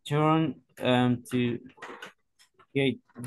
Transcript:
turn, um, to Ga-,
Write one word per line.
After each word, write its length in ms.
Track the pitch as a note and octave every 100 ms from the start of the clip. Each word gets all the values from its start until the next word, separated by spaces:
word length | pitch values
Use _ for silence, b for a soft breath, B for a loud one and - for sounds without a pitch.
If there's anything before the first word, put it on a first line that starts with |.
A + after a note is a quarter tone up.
| -
turn, 480 | D3 D3+ D#3+ D#3+ - _ -
um, 400 | B2 B2 B2 B2 -
to 280 | B2+ A#2+ A#2+ - - - - - - _ _ _ _ _
Ga-, 260 | C#3 C#3 A#2+ _ -